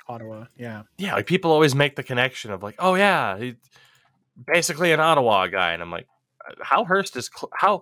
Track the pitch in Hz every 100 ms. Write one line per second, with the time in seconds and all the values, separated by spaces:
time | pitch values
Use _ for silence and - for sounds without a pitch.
0 | - 117 110 110 117 - 120 107 - -
1 | 196 - - 180 165 151 156 135 143 143
2 | 131 123 131 - 110 98 104 - 185 185
3 | 202 165 113 95 123 117 _ _ _ _
4 | _ _ _ - 127 165 160 151 175 151
5 | 160 151 120 98 92 95 87 85 85 85
6 | - _ _ _ - - - 139 170 196
7 | 185 127 - - - - 190 196